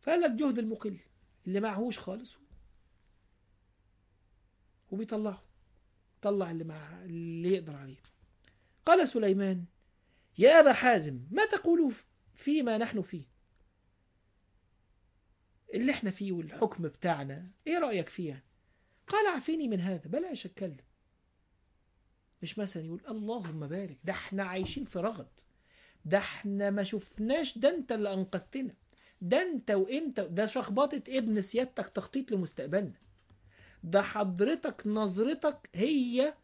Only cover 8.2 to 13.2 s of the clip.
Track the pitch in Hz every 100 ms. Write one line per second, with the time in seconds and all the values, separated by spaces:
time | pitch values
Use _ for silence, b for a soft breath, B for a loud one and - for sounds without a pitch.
8.2 | _ _ b b b b - 359 285 247
9.2 | 208 190 196 185 175 _ _ _ _ _
10.2 | _ - 226 330 302 - 254 226 151 131
11.2 | 135 240 440 403 - 339 302 220 - _
12.2 | _ - - 302 247 220 226 214 185 170